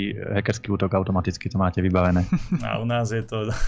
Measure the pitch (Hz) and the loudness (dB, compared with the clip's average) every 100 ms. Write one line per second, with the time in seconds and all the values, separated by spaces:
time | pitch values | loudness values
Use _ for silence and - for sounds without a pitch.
0 | 101 101 - 101 101 101 - 101 95 98 | -2 -6 -2 -2 0 -2 -2 -2 0 0
1 | 92 95 90 90 92 95 92 90 92 92 | 2 0 0 -4 -4 0 2 2 2 4
2 | 90 90 92 185 - 175 117 107 117 120 | 4 4 2 0 0 -4 -2 -4 -2 0
3 | 113 113 110 110 107 107 | 0 -2 -4 -4 -2 0